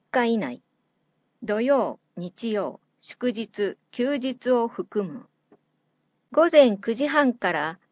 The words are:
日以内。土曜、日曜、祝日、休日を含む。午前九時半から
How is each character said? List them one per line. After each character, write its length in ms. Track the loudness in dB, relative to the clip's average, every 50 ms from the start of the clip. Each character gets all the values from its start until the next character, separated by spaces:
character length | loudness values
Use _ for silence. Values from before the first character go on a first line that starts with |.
| _ _ -2
日 140 | 0 0
以 120 | 2 0 0
内。 240 | -2 -4 -8 -10 _ _ _ _ _ _ _ _ _ _ _ _ _ _ _ _ -6
土 180 | -4 -2 0
曜、 380 | 2 2 2 2 2 -2 -4 -8 _ _ _
日 360 | -12 -12 -12 -12 -8 -6 -4 -4
曜、 280 | -4 -4 -6 -8 -12 _ _ _ _
祝 320 | -20 -20 -12 -6 -6 -4 -4
日、 440 | -4 -8 -10 -6 -4 -4 -4 -4 -8 _ _
休 260 | -6 -4 -2 -2 -2
日 340 | -2 -4 -4 -6 -4 -2 0
を 180 | 2 2 0 0
含 360 | -4 -8 -10 -6 -4 -4 -4
む。 220 | -4 -6 -12 -16 _ _ _ _ _ _ _ _ _ _ _ _ _ _ _ _ _ _ _ _ _ 2
午 160 | 4 4 6
前 260 | 8 8 6 6 4
九 180 | 0 -2 -4 -4
時 140 | -2 -2 0
半 260 | 2 2 2 2 0
か 180 | 0 -2 -2 -2
ら 260 | -2 -4 -4 -6 -10 _ _